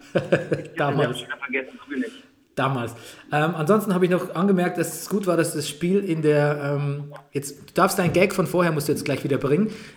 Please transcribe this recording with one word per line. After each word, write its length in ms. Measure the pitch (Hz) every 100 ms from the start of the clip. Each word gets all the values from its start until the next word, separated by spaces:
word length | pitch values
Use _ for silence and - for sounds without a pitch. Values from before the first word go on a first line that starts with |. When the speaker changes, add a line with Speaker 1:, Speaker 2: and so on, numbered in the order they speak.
| -
Speaker 1:
<laughs> 600 | 160 - 175 - 156 - -
Damals. 420 | 147 139 - 123
Speaker 2:
Den 80 | -
hab 80 | -
ich 60 |
vergessen, 340 | 139 131 127 123 -
du 100 | 135
nicht. 140 | 117 - - _ _ -
Speaker 1:
Damals. 360 | 135 135 113 - - - -
Ähm, 220 | 147 156
ansonsten 400 | 170 156 214 214
habe 100 | 180
ich 60 | 180
noch 240 | 175 175
angemerkt, 420 | 160 196 185 180 175
dass 260 | 160 -
es 60 | -
gut 180 | 202 190
war, 120 | 165
dass 160 | 156
das 120 | 156 143
Spiel 380 | - 175 196
in 160 | 196 160
der, 560 | 151 147 147 147 143 143
ähm, 360 | 143 143 143 143 -
jetzt, 380 | 143 - - -
du 40 |
darfst 240 | - 185 185
deinen 140 | 175
Gag 220 | 156 185
von 120 | 180 180
vorher, 240 | 175 175
musst 180 | 151 143
du 40 |
jetzt 120 | 135 -
gleich 180 | 131
wieder 140 | 143 131
bringen. 320 | 135 151 214 - -